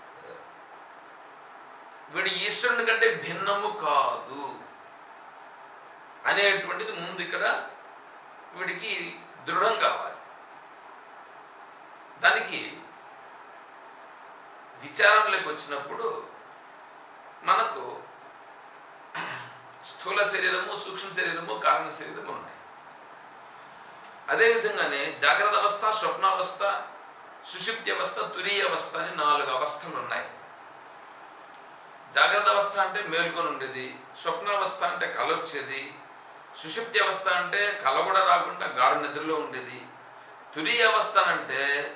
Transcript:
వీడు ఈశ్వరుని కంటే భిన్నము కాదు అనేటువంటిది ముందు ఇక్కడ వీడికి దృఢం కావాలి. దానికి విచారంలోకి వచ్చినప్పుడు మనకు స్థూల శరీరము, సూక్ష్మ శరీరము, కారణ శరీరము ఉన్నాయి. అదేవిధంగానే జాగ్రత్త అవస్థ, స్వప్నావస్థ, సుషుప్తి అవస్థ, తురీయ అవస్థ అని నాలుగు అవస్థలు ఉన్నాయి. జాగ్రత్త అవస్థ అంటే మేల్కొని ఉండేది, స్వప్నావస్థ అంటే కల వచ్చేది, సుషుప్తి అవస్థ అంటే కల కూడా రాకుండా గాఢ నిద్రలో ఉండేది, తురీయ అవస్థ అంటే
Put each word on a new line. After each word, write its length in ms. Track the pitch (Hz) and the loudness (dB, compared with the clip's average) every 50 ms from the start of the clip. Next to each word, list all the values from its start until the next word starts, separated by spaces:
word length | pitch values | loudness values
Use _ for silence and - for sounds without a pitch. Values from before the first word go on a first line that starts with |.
| - - - - - - - - - - - - - - - - - - - - - - - - - - - - - - - - - - - - - - - - - - 147 | -20 -20 -20 -20 -18 -18 -16 -16 -18 -20 -20 -20 -20 -20 -20 -20 -20 -20 -20 -20 -20 -20 -20 -20 -20 -20 -20 -20 -20 -20 -20 -20 -20 -20 -20 -20 -20 -20 -20 -20 -18 -10 -6
వీడు 180 | 180 185 190 185 185 196 | -2 -2 0 0 0 -2
ఈశ్వరుని 400 | 208 202 - 240 240 226 208 226 226 | -2 0 0 2 2 2 2 2 2
కంటే 180 | 226 226 226 226 - 170 - | 4 6 6 4 4 0 -4
భిన్నము 440 | - - 196 196 202 202 202 208 214 - - 156 | -6 -6 -4 -2 0 0 0 0 -2 -4 -2 0
కాదు 580 | 151 143 139 131 - - - 123 127 135 143 139 127 - - - - - - - - - - - - - - - - - - - - - - - - - - - - - - - - - - - 135 | 2 4 4 4 2 0 -4 -8 -12 -12 -10 -10 -10 -10 -12 -16 -18 -20 -20 -20 -20 -20 -20 -20 -20 -20 -20 -20 -20 -20 -20 -20 -20 -20 -20 -20 -20 -20 -20 -20 -20 -20 -20 -20 -20 -16 -4 -2 0
అనేటువంటిది 640 | 160 196 202 196 196 196 190 175 180 185 - - 185 170 | 2 4 4 4 4 2 -2 -6 -6 -6 -6 -6 -8 -8
ముందు 200 | 170 175 185 190 175 | -8 -8 -8 -8 -6
ఇక్కడ 180 | 170 175 - - - - - - - - - - - - - - - - - - - - - - - - | -6 -4 -2 0 0 0 -2 -4 -10 -14 -16 -20 -20 -20 -20 -20 -20 -20 -20 -20 -20 -20 -20 -20 -16 -10
వీడికి 360 | 175 185 185 165 180 214 214 190 180 170 170 170 - - - - - - | -8 -6 -6 -6 -6 -6 -6 -4 -4 -6 -8 -10 -14 -18 -20 -20 -12 -6
దృఢం 260 | 160 170 180 202 226 220 175 156 | -2 0 2 4 2 4 4 2
కావాలి. 340 | - - - - - - - - - - - - - - - - - - - - - - - - - - - - - - - - - - - - - - - - - - - - - - - - | 0 0 0 -6 -8 -10 -12 -18 -20 -20 -20 -20 -20 -20 -20 -20 -20 -20 -20 -20 -20 -20 -20 -20 -20 -20 -20 -20 -20 -20 -20 -20 -20 -20 -20 -20 -20 -20 -20 -20 -20 -20 -20 -20 -20 -8 2 4
దానికి 360 | 185 - - - - 165 156 156 156 156 - - - - - - - - - - - - - - - - - - - - - - - - - - - - - - - - - - - - - - - - - 151 | 4 4 4 -2 -4 -6 -6 -8 -8 -10 -12 -16 -18 -20 -20 -20 -20 -20 -20 -20 -20 -20 -20 -20 -20 -20 -20 -20 -20 -20 -20 -20 -20 -20 -20 -20 -20 -20 -20 -20 -20 -20 -20 -20 -20 -20 -20 -20 -20 -20 -18 -18
విచారంలోకి 640 | 147 151 214 208 202 214 214 214 196 196 - 156 151 | -10 0 6 6 8 8 8 6 4 2 0 0 -4
వచ్చినప్పుడు 560 | 151 147 - 147 143 139 - - - - 226 - - - - - - - - - - - - - - - - - - - - - - - - - - - - 175 | -6 -8 -8 -8 -8 -8 -6 -8 -8 -4 -4 -4 -4 -6 -10 -12 -16 -20 -20 -20 -20 -20 -20 -20 -20 -20 -20 -20 -20 -20 -20 -20 -20 -20 -20 -20 -16 -4 2 4
మనకు 340 | 190 214 220 - - 135 - - - - - - - - - - - - - - - - - - - - - - - - - - - - - - - - - - - - - - - - - - | 4 4 4 0 -4 -8 -8 -10 -10 -12 -14 -18 -20 -20 -20 -20 -20 -20 -20 -20 -20 -20 -20 -20 -20 -20 -20 -20 -20 -20 -20 -12 -10 -8 -8 -8 -8 -10 -12 -14 -16 -18 -20 -20 -20 -18 -18 -16
స్థూల 300 | - - - - - - 202 202 190 | -16 -10 -6 -2 2 2 2 2 2
శరీరము, 380 | - 180 185 185 180 185 208 202 202 190 | 2 2 2 2 2 0 -2 -4 -6 -6
సూక్ష్మ 260 | 190 190 185 190 190 170 | -8 -8 -8 -8 -6 -4
శరీరము, 360 | 180 180 165 160 165 170 - - 139 143 | -2 -2 0 -2 -4 -4 -6 -4 0 4
కారణ 240 | 151 156 - 156 156 - - | 4 4 4 2 -4 -8 -8
శరీరము 320 | - - - - - - - | -10 -10 -10 -10 -10 -10 -10
ఉన్నాయి. 240 | - - - - - - - - - - - - - - - - - - - - - - - - - - - - - - - - - - - - - - - - | -10 -12 -14 -16 -18 -20 -20 -20 -20 -20 -20 -20 -20 -20 -20 -20 -20 -20 -20 -20 -20 -20 -20 -20 -20 -20 -20 -20 -20 -20 -20 -20 -20 -20 -20 -20 -14 -4 -2 4
అదేవిధంగానే 680 | 226 226 226 233 226 208 214 196 180 160 147 143 139 147 160 - - 139 | 6 6 6 6 4 2 0 0 0 0 0 0 -2 -2 -4 -2 2 4
జాగ్రత్త 320 | 147 156 185 202 208 - - | 4 6 6 4 4 4 4
అవస్థ, 220 | 240 202 208 - 220 214 214 - | 2 2 0 2 0 0 0 2
స్వప్నావస్థ, 640 | 175 170 - 190 190 190 190 185 180 - - - 202 196 - - - - - - - - - - - - - - - - | 0 -2 0 2 2 2 2 2 -2 -4 -2 -2 0 0 0 -2 -6 -10 -14 -18 -18 -20 -20 -20 -20 -20 -20 -18 -16 -12
సుషుప్తి 380 | - 180 - 226 226 - 185 202 190 | -10 -6 -4 -4 -4 -4 -2 -2 -2
అవస్థ, 220 | 190 185 185 - 220 208 185 - | 0 -2 -4 -2 -4 -6 -6 -6
తురీయ 260 | 185 185 202 202 196 185 175 | -6 -2 0 0 2 2 2
అవస్థ 240 | 165 156 - - - 160 165 | 0 -2 -4 -4 -4 -6 -6
అని 100 | 180 175 156 147 | -4 -2 0 4
నాలుగు 280 | 147 147 147 139 135 131 | 4 4 4 2 0 0
అవస్థలు 400 | 127 151 147 - - 165 165 - - - | 0 0 -2 -2 -6 -8 -8 -8 -8 -4
ఉన్నాయి. 240 | - 110 101 - - - - - - - - - - - - - - - - - - - - - - - - - - - - - - - - - - - - - - - | -4 -4 -4 -6 -8 -14 -16 -18 -20 -20 -20 -20 -20 -20 -20 -20 -20 -20 -20 -20 -20 -20 -20 -20 -20 -20 -20 -20 -20 -20 -20 -20 -20 -20 -20 -20 -20 -20 -20 -14 0 4
జాగ్రత్త 300 | 139 156 170 196 202 208 208 208 | 6 6 6 6 4 4 4 4
అవస్థ 200 | 202 202 202 202 202 185 | 4 2 2 2 0 0
అంటే 140 | 185 - 208 - 165 160 | 0 0 -4 -4 -2 0
మేల్కొని 360 | 170 170 165 165 170 - 147 143 | 0 0 0 0 -2 -2 -2 -2
ఉండేది, 340 | 135 135 117 131 131 127 127 - - - - - - | -4 -6 -6 -6 -8 -8 -8 -10 -14 -16 -18 -14 -6
స్వప్నావస్థ 600 | - 170 170 185 202 208 202 196 190 185 - - 175 175 | -4 -4 -4 -2 -2 -2 0 0 0 0 -2 -2 -2 -2
అంటే 160 | - - 170 - - | 0 -2 -4 -4 0
కల 120 | 117 123 151 175 175 | -2 0 0 0 -2
వచ్చేది, 420 | - - 143 139 131 127 135 135 139 143 - - - - - - - - - - - - - - | -2 -6 -6 -6 -6 -6 -6 -6 -8 -8 -12 -16 -18 -18 -20 -20 -20 -20 -20 -20 -20 -20 -16 -14
సుషుప్తి 380 | - 160 - 226 226 - - 208 196 | -10 -8 -6 -6 -6 0 2 2 2
అవస్థ 220 | 196 196 190 190 185 180 175 | 4 0 0 0 2 2 2
అంటే 200 | - - 196 202 202 202 - - - | 0 0 0 0 0 0 -2 0 0
కల 140 | 147 - - - - | 2 2 2 2 4
కూడా 120 | 190 196 185 175 | 4 4 6 6
రాకుండా 360 | 170 170 - - - - - - - 123 | 6 6 4 0 -4 -6 -6 -4 2 4
గాఢ 140 | 131 139 151 147 147 | 4 4 4 4 0
నిద్రలో 320 | - - 151 156 160 156 151 139 | -2 -4 -4 -2 -2 -2 -2 -2
ఉండేది, 340 | 127 127 127 127 123 127 127 127 - - - - - - - - - - - - - - | -4 -8 -8 -10 -10 -12 -14 -14 -16 -18 -20 -20 -20 -20 -20 -20 -20 -20 -20 -18 -12 -8
తురీయ 280 | 151 160 - 233 233 226 220 214 | -4 0 2 4 4 6 6 6
అవస్థ 240 | 214 202 - - 196 180 170 160 | 4 2 4 4 4 4 4 2
అంటే 280 | 156 147 135 131 135 139 143 143 147 151 - - | 0 -2 -4 -2 0 2 2 2 0 -2 -4 -8